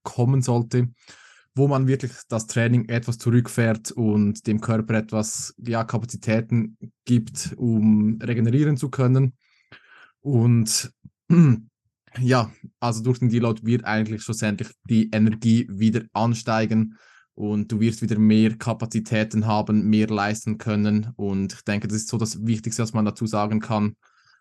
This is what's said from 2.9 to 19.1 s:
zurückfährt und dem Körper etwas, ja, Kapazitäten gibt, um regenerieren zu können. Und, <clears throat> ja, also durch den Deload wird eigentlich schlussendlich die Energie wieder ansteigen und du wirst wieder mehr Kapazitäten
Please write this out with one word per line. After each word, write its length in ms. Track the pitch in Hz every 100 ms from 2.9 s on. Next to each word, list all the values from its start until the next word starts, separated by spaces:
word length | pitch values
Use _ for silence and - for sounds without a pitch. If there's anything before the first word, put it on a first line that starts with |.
| 117 120 120
zurückfährt 720 | 120 120 120 - 117 110 -
und 520 | - 110 104 104 107 -
dem 140 | 107
Körper 360 | 113 110 110 113
etwas, 600 | 110 110 107 - - -
ja, 280 | 120 113 113
Kapazitäten 920 | 117 113 - - 110 110 117 110 - - _ -
gibt, 480 | 120 - - - -
um 640 | 123 110 107 107 107 110
regenerieren 540 | 110 117 117 131 151 135
zu 140 | 131
können. 480 | 131 127 131 135 - _ _ _ - _ - - _
Und, 720 | 143 123 117 117 110 - - _ - _ -
<clears throat> 880 | 165 156 113 - _ _ _ _ -
ja, 320 | 123 127 107 - - _
also 200 | 120 113
durch 160 | 120 123
den 100 | 123
Deload 320 | 117 117 113
wird 220 | 113 120 104
eigentlich 360 | 107 107 107
schlussendlich 480 | - 110 107 101 - - -
die 220 | 113 110
Energie 540 | 110 110 107 117 113 120
wieder 320 | 98 110 113 -
ansteigen 840 | - 117 117 - 110 110 110 110 - _ _ _ -
und 360 | 104 104 104
du 80 | 107
wirst 200 | 113 113
wieder 160 | - 107
mehr 380 | 107 110 110 107
Kapazitäten 880 | 120 113 113 113 110